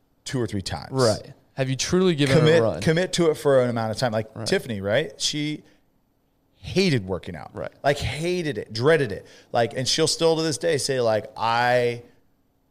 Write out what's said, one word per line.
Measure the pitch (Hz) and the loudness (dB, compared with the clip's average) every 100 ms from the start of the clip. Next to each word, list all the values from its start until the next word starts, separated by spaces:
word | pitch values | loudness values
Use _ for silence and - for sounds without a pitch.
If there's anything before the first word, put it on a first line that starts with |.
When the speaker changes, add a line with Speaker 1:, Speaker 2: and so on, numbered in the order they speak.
| _ _ | _ _
Speaker 1:
two | - 131 | -6 -4
or | 110 | -2
three | 101 | -4
times. | - 76 - | -6 -8 -6
Speaker 2:
Right. | 131 117 104 - - _ | 2 2 2 -6 -20 _
Have | - 131 | -6 -4
you | 135 | -2
truly | - 180 185 | 0 2 2
given | 147 143 160 | 2 4 4
it | |
a | |
Speaker 1:
Commit, | 156 165 | 6 4
Speaker 2:
run? | 110 80 | 2 0
Speaker 1:
commit | 170 160 180 | 0 0 0
to | 180 165 | 0 2
it | 147 | 2
for | 147 135 | 4 4
an | 123 | 4
amount | 117 110 | 0 -4
of | 104 | -2
time. | 127 | -2
Like | 110 107 | -2 -4
Speaker 2:
Right. | 110 110 | -8 -2
Speaker 1:
Tiffany, | 190 131 104 | -2 -2 -4
right? | 98 117 160 - | 0 0 -2 -6
She | - 147 151 151 - _ _ _ _ _ _ _ _ _ | -6 -4 -6 -8 -14 _ _ _ _ _ _ _ _ _
hated | - 180 196 127 92 | -4 0 2 0 -2
working | 87 - 80 | -8 -8 -14
out. | - | -12
Speaker 2:
Right. | - 67 _ | -10 -12 _
Speaker 1:
Like, | 139 143 | -2 0
hated | - 135 170 180 151 107 | -4 -4 -4 -2 -4 -6
it, | - | -8
dreaded | 110 135 160 127 | 0 2 4 2
it. | 92 - - - | -6 -14 -20 -4
Like, | 120 117 123 | -2 0 -2
and | 123 | -2
she'll | - 156 | 0 0
still | - 165 160 | 2 2 2
to | |
this | 160 131 | 0 -2
day | 170 147 | -2 -2
say, | - 131 | -2 0
like, | 117 110 - - | 2 0 -2 -4
"I, | 113 117 123 123 120 117 - _ _ _ _ _ _ | 0 2 4 4 2 -2 -12 _ _ _ _ _ _